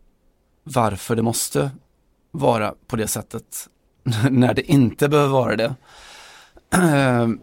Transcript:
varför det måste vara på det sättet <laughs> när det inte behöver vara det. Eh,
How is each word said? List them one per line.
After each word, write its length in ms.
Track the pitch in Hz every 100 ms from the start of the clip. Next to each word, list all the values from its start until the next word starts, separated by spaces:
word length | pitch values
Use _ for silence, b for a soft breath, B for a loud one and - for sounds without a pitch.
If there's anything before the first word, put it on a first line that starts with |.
| _ _ _ _ _ _
varför 520 | - 131 110 95 - 113
det 60 |
måste 500 | 113 113 - 143 143 135 _ _ _ _ _
vara 420 | 156 135 117 104 - -
på 80 | 113
det 120 | 104
sättet 600 | 113 - 113 - - - _ _ _
<laughs> 260 | - 110 135
när 240 | 127 120
det 180 | 117 127
inte 380 | 139 117 - 143
behöver 200 | 147 143
vara 220 | 135 117 107
det. 200 | 117 131 B B B B B B B B _
Eh, 540 | 185 175 143 135 120 117 104